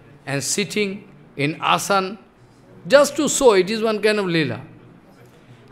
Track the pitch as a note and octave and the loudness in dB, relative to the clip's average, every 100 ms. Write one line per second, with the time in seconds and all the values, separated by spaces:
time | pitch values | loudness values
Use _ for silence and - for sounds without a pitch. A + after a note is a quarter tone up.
0 | - - C3+ C#3 C3+ - G#3 G#3+ G3+ G3 | -20 -16 -8 -6 -4 -4 -4 -4 -4 -6
1 | - - - - C#3 - - F3 - G3 | -16 -20 -16 -4 -4 -2 0 0 0 -2
2 | F#3 A3 - _ - - - - E3+ C4+ | -2 -10 -18 _ -20 -20 -20 -20 4 4
3 | C#4 - C#4+ - C4 G3 F#3 A3 A3 G#3+ | 4 0 -2 4 4 4 2 -2 -2 0
4 | G#3+ G#3 F#3 E3 C3+ A2 - - - - | 0 0 0 -2 -2 -6 -12 -20 -20 -20
5 | - - - - - - - | -20 -20 -20 -20 -20 -20 0